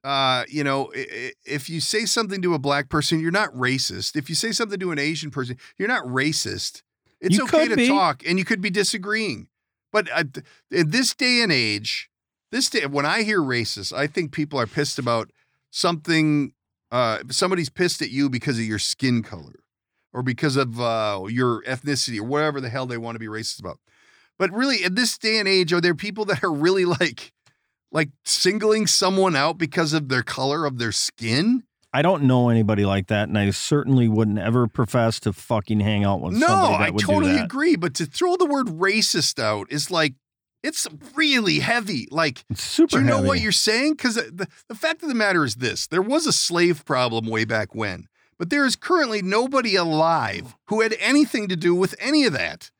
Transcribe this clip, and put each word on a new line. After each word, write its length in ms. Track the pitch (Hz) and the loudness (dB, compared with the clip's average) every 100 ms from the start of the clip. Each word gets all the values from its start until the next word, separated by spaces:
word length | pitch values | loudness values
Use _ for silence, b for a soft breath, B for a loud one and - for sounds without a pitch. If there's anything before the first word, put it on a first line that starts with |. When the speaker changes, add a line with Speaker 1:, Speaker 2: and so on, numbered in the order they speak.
Speaker 1:
uh, 420 | 135 139 135 127 113 | -2 0 2 2 -2
you 160 | 147 | -2
know, 280 | 143 139 135 123 | 0 0 -2 -6
i-, 40 | - | -8
i-, 200 | 110 127 - - | -10 -10 -12 -8
if 240 | 143 135 | -8 -6
you 120 | 165 | -6
say 240 | - 214 220 | -2 -2 0
something 360 | 226 208 196 | -2 -2 -2
to 120 | 180 | 0
a 60 | 160 | 0
black 300 | 139 139 135 | 0 -2 0
person, 300 | 151 147 165 | -2 0 0
you're 120 | 165 | 0
not 200 | 190 208 | 0 -2
racist. 600 | 127 127 135 - 95 - 156 | -2 0 0 -4 -6 -6 -6
If 140 | 143 | -4
you 60 | 160 | -4
say 160 | 226 | -4
something 280 | 208 226 196 | -4 -4 -4
to 120 | 185 | -4
an 80 | 151 | -2
Asian 320 | 147 160 151 | -2 -4 -8
person, 260 | 139 123 123 B - | -8 -8 -10 B -6
you're 100 | 202 | -4
not 160 | 247 127 | -2 -2
racist. 800 | 127 147 151 104 95 - - _ _ _ _ | 0 0 0 -4 -6 -8 -12 _ _ _ _
It's 180 | 180 311 | 2 2
Speaker 2:
You 60 | |
Speaker 1:
okay 200 | 262 320 | 4 2
Speaker 2:
could 60 | 320 | 4
Speaker 1:
to 40 | 285 | 2
Speaker 2:
be. 120 | 240 | 4
Speaker 1:
talk, 360 | 285 165 135 160 | 4 2 0 -2
and 120 | 185 | -2
you 60 | 185 | 0
could 160 | 214 | -2
be 80 | 202 | -2
disagreeing. 760 | 190 196 214 190 220 214 107 113 _ _ _ _ | 0 -2 -2 -4 -4 -4 -8 -14 _ _ _ _
But, 180 | 208 170 | -2 0
uh, 120 | 143 151 | -2 -4
th-, 120 | 135 b b _ | -8 b b _
in 200 | 170 156 | 0 2
this 220 | 220 262 - | 2 0 0
day 260 | 247 240 | 2 2
and 100 | 226 | 2
age, 580 | 135 110 104 107 - - _ _ _ _ | 2 2 -2 -4 -8 -10 _ _ _ _
this 180 | 233 254 | -2 -2
day, 160 | 233 143 | -2 -2
when 200 | 143 143 | -2 0
I 180 | 208 | 0
hear 180 | 214 208 | 2 0
racist, 500 | 135 120 110 104 92 | 2 0 -2 -6 -8
I 160 | 90 147 | -4 -4
think 240 | - 156 | -4 -6
people 280 | - 147 143 | -4 -4 -2
are 80 | 110 | -2
pissed 320 | - 143 - | -2 -4 -2
about 320 | 123 117 104 _ _ _ _ | -2 -2 -4 _ _ _ _
something, 800 | - 180 170 160 160 156 147 135 _ _ _ _ | -2 -2 -2 0 2 4 2 -2 _ _ _ _
uh, 280 | 120 117 110 131 | 0 0 -2 -4
somebody's 400 | 131 180 185 147 | -2 0 0 -2
pissed 320 | - 180 - | 0 -2 0
at 100 | 120 | -4
you 180 | 131 143 | 0 0
because 280 | 123 127 117 | 0 -2 -4
of 60 | 110 | -2
your 140 | 107 | -2
skin 420 | - - 135 120 | -4 -2 0 0
color 320 | 107 90 69 - _ _ _ _ _ | -4 -14 -18 -20 _ _ _ _ _
or 100 | 123 | -6
because 320 | 127 120 156 135 | -4 -2 0 0
of, 240 | 127 117 | -2 -2
uh, 460 | 120 113 107 101 95 | -2 0 -2 -4 -4
your 340 | 120 127 113 | 0 0 0
ethnicity 560 | 120 127 143 135 - 113 | -4 -6 -4 -4 -4 -6
or 40 | |
whatever 380 | 113 147 156 139 | -4 -2 -2 -4
the 80 | 127 | -6
hell 160 | 131 127 | -6 -6
they 120 | 120 | -6
wanna 220 | 117 113 | -8 -10
be 60 | 110 | -10
racist 320 | 107 110 - | -8 -8 -10
about. 200 | 92 - _ b b b b _ | -12 -14 _ b b b b _
But 120 | 185 | -2
really, 320 | 202 269 233 | 0 0 0
in 120 | 185 190 | 0 0
this 220 | 233 - | 0 0
day 200 | 220 220 | -2 0
and 80 | 196 | 2
age, 260 | 190 170 | 2 2
are 80 | 175 | 2
there 140 | 175 156 | 2 0
people 280 | 202 208 208 | -4 -4 -2
that 180 | 190 | 0
are 100 | 190 | 0
really, 320 | 147 165 196 180 | 2 2 4 2
like, 480 | 175 170 120 - _ _ _ _ _ _ | 2 0 -2 -18 _ _ _ _ _ _
like, 180 | 156 147 _ - | -2 -2 _ -4
singling 600 | - 185 208 214 220 202 | 0 2 2 2 4 2
someone 500 | - 185 190 190 143 | 2 4 4 4 4
out 220 | 147 170 | 0 0
because 360 | 160 - 160 | -2 0 0
of 140 | 160 139 | 0 2
their 120 | 127 | -2
color 420 | - - 135 151 147 | 0 -2 -2 0 -2
of 120 | 123 | -2
their 140 | 117 | -2
skin? 720 | - - _ 117 123 208 247 - _ _ | -2 -4 _ 0 2 2 0 -2 _ _
Speaker 2:
I 80 | 131 | 2
don't 220 | 165 175 | 2 4
know 260 | 135 127 120 | 4 4 4
anybody 360 | 113 107 104 101 | 4 4 2 2
like 220 | 98 92 | 0 0
that, 200 | 107 104 | 0 0
and 80 | 104 | 0
I 120 | 101 | 0
certainly 580 | 98 - 147 139 131 117 | -2 0 0 2 4 4
wouldn't 300 | 107 110 104 | 2 2 0
ever 280 | 95 120 117 | 0 2 0
profess 520 | - 113 127 113 - | 0 0 2 0 0
to 120 | 113 | -4
fucking 460 | - - 110 - 107 | -6 -4 -4 0 0
hang 240 | 104 104 101 | 2 2 2
out 160 | 95 | 0
with 120 | 78 214 | -2 0
Speaker 1:
No, 120 | 330 | 2
Speaker 2:
somebody 260 | 381 349 | 4 4
that 80 | - | 2
Speaker 1:
I 80 | 160 | 0
Speaker 2:
would 80 | 196 | 0
do 60 | 208 | 2
Speaker 1:
totally 260 | 302 285 | 2 2
Speaker 2:
that. 120 | 277 226 | 2 0
Speaker 1:
agree, 300 | 262 320 220 | -2 0 2
but 180 | 165 - | 0 -4
to 100 | 156 | -6
throw 300 | - 359 359 | -2 0 2
the 80 | 339 | 2
word 220 | 277 247 | 0 -2
racist 720 | 160 190 214 - 180 - - | 0 0 2 0 0 -2 0
out 280 | 110 107 98 | -2 -2 -4
is, 180 | 147 147 | -6 -2
like, 240 | 175 151 127 _ _ _ _ | 0 0 -2 _ _ _ _
it's 220 | 285 - - 151 - 294 | -8 -6 -8 -10 -12 -2
really 440 | 311 262 202 151 | 2 2 2 0
heavy. 480 | 131 240 208 147 - | 0 -2 -2 -6 -4
Like, 320 | 147 160 - _ | -2 -2 -2 _
Speaker 2:
It's 120 | 107 | -8
super 340 | - - 320 - | -2 2 4 6
Speaker 1:
do 60 | |
you 20 | - | 4
know 100 | - | 4
what 160 | - - | 2 2
Speaker 2:
heavy. 20 | |
Speaker 1:
you're 80 | 214 | 2
saying? 420 | - - 226 294 311 | 0 2 2 0 0
'Cause 200 | 254 226 | 0 -2
the, 320 | 120 175 190 b _ | -4 -8 -10 b _
the 80 | 226 | -6
fact 260 | 320 320 | -4 -4
of 60 | 320 | -4
the 60 | 233 | 0
matter 300 | 208 175 139 | 2 2 0
is 100 | 110 | -2
this. 320 | 123 98 - | -4 -4 -2
There 140 | 170 | -2
was 240 | 202 302 311 | 0 0 2
a 60 | |
slave 500 | - - 175 175 160 | 0 0 2 2 2
problem 420 | - 131 123 113 110 | 0 0 2 0 -2
way 180 | 110 110 | -2 0
back 280 | 110 101 | -2 -2
when, 340 | 113 107 87 - _ _ _ | -4 -6 -6 -14 _ _ _
but 120 | 175 | -2
there 160 | 285 269 | 0 0
is 100 | - | -2
currently 460 | - 359 262 214 | 0 2 2 -2
nobody 540 | 185 208 262 277 233 190 | 0 0 2 0 2 0
alive 800 | 170 156 165 165 110 92 - - - | 2 2 4 2 0 -4 -10 -18 -4
who 140 | 214 | 0
had 120 | 220 214 | 0 0
anything 480 | 208 285 294 247 208 | 2 4 4 0 -2
to 80 | 175 | 0
do 180 | 175 | 2
with 220 | 175 190 - | 2 0 -2
any 260 | 233 302 254 | 0 2 2
of 80 | |
that. 360 | 131 85 - - | 0 -4 -6 -18